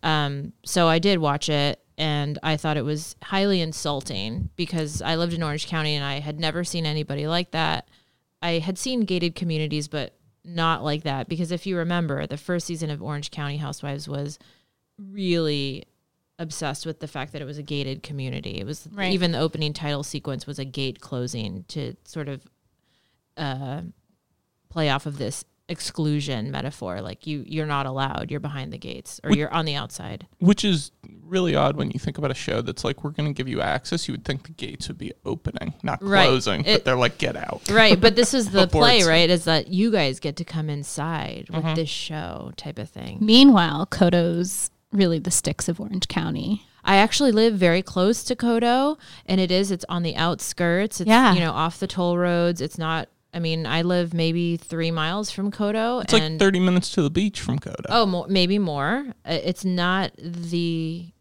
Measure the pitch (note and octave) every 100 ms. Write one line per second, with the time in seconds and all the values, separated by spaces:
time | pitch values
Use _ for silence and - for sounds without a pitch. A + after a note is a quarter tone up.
0 | D#3+ D#3 C#3+ C#3 C#3+ - - - E3+ E3
1 | F#3 F#3+ D3+ C#3+ - D3 C#3+ - _ -
2 | D#3 D3 C#3+ D3 D#3 D3+ D#3+ D3 C3 D3+
3 | D#3+ - - G3 G3+ F#3+ D#3+ D#3 D3+ C#3+
4 | - G2+ G#2 A2+ - - E3+ E3 D#3 D#3
5 | G2+ E3 E3+ E3+ D#3+ D3+ - E3 D3+ D3
6 | C#3 C#3 D3 D3+ D#3+ E3+ F3 F3 D#3 D3+
7 | D3 C#3+ D3+ E3+ F3+ D#3+ D#3 D#3+ - _
8 | _ _ _ _ E3+ E3 D#3+ F#3 C4 B3+
9 | G#3 F3+ E3+ E3 F3 D#3 D#3 D3+ D3+ D3+
10 | C3 _ _ _ - E3+ E3 D#3+ C#3+ D3
11 | D#3 C3+ A#2+ E3 E3+ F3 F#3+ F3+ E3 F3
12 | E3 C#3 D3 D3 - F3 - E3 D#3+ D3
13 | A2 D3 C#3+ - C#3+ D3 C#3 - C#3+ C#3
14 | D3 C#3+ C#3+ D3 _ _ _ _ _ _
15 | G3 G3+ F#3 E3+ D#3 D3 C#3 C3 - _
16 | _ _ _ _ E3 D3+ D3+ D3 E3 D#3
17 | D3+ D3 C3+ D3 C#3+ D3 C#3+ D3 C#3 C#3
18 | - C#3+ C3 B2+ - G2 G2+ D3+ D#3+ G3+
19 | F#3+ F#3+ F3 E3 D#3+ D#3+ D3+ D3 D3+ C#3+
20 | C#3 D3 - C3 - C#3+ C3+ C3 C3+ B2
21 | - B2+ B2 A#2+ G#2+ F#2 - D#3 B2 -
22 | _ D#3+ C#3+ C3+ _ _ _ _ _ _
23 | _ _ _ - D3 C3 C3+ C#3 E3+ -
24 | _ _ _ _ _ _ _ E3+ D#3 C#3
25 | D3+ C#3+ A2+ B2+ - _ _ E3 - -
26 | D3+ D3 C#3+ B2+ A2+ C3+ C3 - F#2+ F2+
27 | G2+ - - D3 A#2 D#3 D3+ C#3+ C3+ C3
28 | C3+ - - D3 D3 C#3+ C3 - - B2+
29 | - - - D3 D3+ E3 D#3+ C#3 - -
30 | - - F#3 _ F3 G3+ G#3 E3+ C#3+ _
31 | - - D#3 F#3 F3+ D3 C#3 D3 C#3 C3+
32 | - C#3+ D3 C3+ - A2 B2 - - C#3
33 | - D3+ D3+ D3 C3 - - - - E3+
34 | - B2 - C#3 - D#3+ - C#3+ - -
35 | - - - D#3+ - - - - D3+ C#3+
36 | G3 G3 F3+ C3 - G2+ D3+ G#3 - B2+
37 | B2 - - - - - - G#3 A3 G3+
38 | A3+ A3+ A#3+ C4+ G#3 G3 F#3 D#3+ A#3+ A#3+
39 | F3 D#3+ E3+ F3 E3 D#3+ - F3+ A3+ G#3
40 | C#3+ C3 D3+ C#3 E3+ D#3+ D#3 C#3+ D3 -
41 | D3+ D#3+ - B1 - D#3+ D#3+ D#3 D#3 -
42 | - D#3 F2 E2 - - - - - -
43 | - - G#3+ A3+ - A3 E3+ D3 G3 -
44 | F3 F3 E3+ E3+ F3+ - - _ _ G3+
45 | F#3 E3 F3+ - - F3 - E3+ - F#3+
46 | - - E3 D#3 - G#3 - _ - G3
47 | A3 - C#4+ G#3+ A3+ G#3 F3+ E3+ F#3 -
48 | F#3 A3+ - B3 A#3 A#3 A#3+ B3 C#4 D4+
49 | - - - F#3+ F#3 F3+ G3 F3+ - F3
50 | E3+ - E3 F3 - - E3+ E3+ G#3 -
51 | F#3 A3 B3+ F#3 E3 B2+ D#3+ - F#3+ -
52 | F3 F3 F3 F3 E3+ E3+ D#3+ - D#3+ D#3+
53 | - _ _ E3+ E3 D#3+ C#3+ D#3 E3+ F3+
54 | F3 E3+ E3 E3+ E3+ E3+ - E3 E3 E3
55 | D#3 F#3+ G#3+ - G3 G3+ G#3 A3 A3+ B3
56 | - A3 D#3 D#3+ G3 F#3+ F#3 F3+ - -
57 | D3 E3+ G3+ - - D3 - - - A#3
58 | G#3+ F3+ - F#3+ F3+ G3+ F#3+ C#3+ C#3 A#3+
59 | C#4 - - D#3 - F3 F#3 F3+ F3 F#3+
60 | F#3 - E3+ E3+ E3+ E3+ E3+ E3 D#3+ E3
61 | F3 _